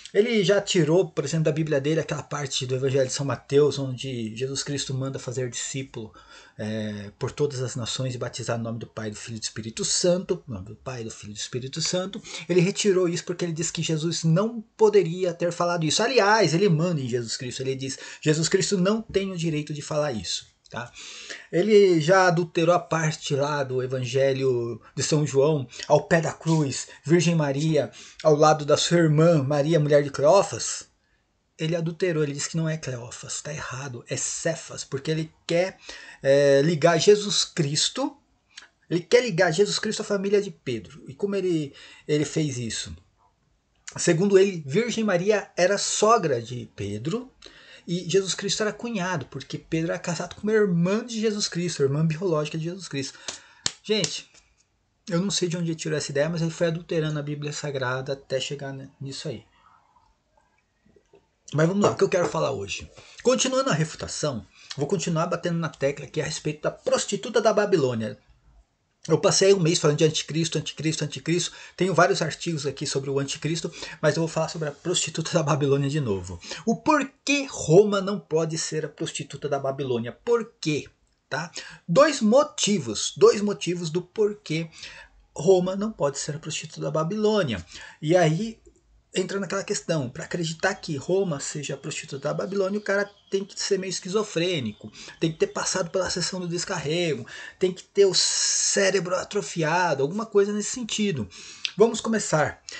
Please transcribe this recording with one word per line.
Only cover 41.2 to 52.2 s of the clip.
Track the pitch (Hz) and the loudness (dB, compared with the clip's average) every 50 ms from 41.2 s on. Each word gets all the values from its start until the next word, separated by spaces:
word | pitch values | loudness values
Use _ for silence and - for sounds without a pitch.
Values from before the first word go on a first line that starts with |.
| 202 196 196 | -4 -2 -2
ele, | 196 185 185 170 156 147 135 - - - - - - _ - | 0 0 0 0 0 -2 -4 -10 -16 -20 -20 -20 -12 _ -2
ele | 151 151 147 | 0 0 0
fez | - - 160 156 147 120 | 0 0 -2 -2 -2 -2
isso? | 123 120 110 - - - 98 82 - - _ _ _ _ _ _ _ _ _ _ _ _ _ _ _ _ - - | -4 -6 -6 -6 -8 -8 -10 -14 -16 -20 _ _ _ _ _ _ _ _ _ _ _ _ _ _ _ _ -14 -8
Segundo | - - 175 170 156 202 202 202 185 | 0 2 2 4 4 4 6 6 6
ele, | 196 202 185 165 143 | 6 4 2 -4 -6
Virgem | 135 135 202 240 240 - 220 220 | -2 0 0 0 0 -2 -2 0
Maria | 214 185 170 180 208 214 196 - - _ | 0 0 2 2 2 0 0 -2 -4 _
era | - 175 180 202 | 0 2 2 2
sogra | 196 - - - - 208 214 233 226 170 151 131 117 | 0 -2 -2 0 2 4 4 4 4 4 0 -2 -2
de | 113 113 127 123 113 - _ | -4 -6 -10 -10 -12 -12 _
Pedro, | - 101 101 104 107 117 160 185 247 254 262 _ _ - - - - - - - - _ | -8 -8 -6 -6 -6 -4 -4 -4 -6 -6 -10 _ _ -20 -20 -20 -20 -20 -20 -20 -16 _
e | - 170 180 175 165 | -6 -6 -6 -2 0
Jesus | 175 196 190 180 - | 0 0 2 0 -4
Cristo | - 202 196 - - | -4 -4 -4 -2 -2
era | 220 214 | -2 -2
cunhado, | 202 208 - 240 233 190 175 185 185 147 - | -4 -6 -6 -6 -4 -4 -4 -2 -4 -4 -6
porque | - - 135 - - - 143 | -8 -12 -14 -12 -12 -12 -12
Pedro | - - 170 160 160 170 | -8 -6 -4 -2 -2 -2
era | 185 175 | -4 -6
casado | - 180 165 - 175 - - | -6 -6 -6 -6 -6 -8 -10
com | - | -6
uma | - 208 | -2 2
irmã | 220 214 208 196 175 165 170 180 202 226 247 | 4 4 4 4 4 2 2 2 2 0 -2
de | 247 226 220 | -4 -4 -2
Jesus | 214 226 208 208 202 - | 0 0 0 -2 -4 -4
Cristo, | - 165 175 170 - - | -4 -4 -4 -4 0 0
a | 139 | 0
irmã | 135 139 151 160 | 2 2 2 0
biológica | 165 156 156 | 0 0 0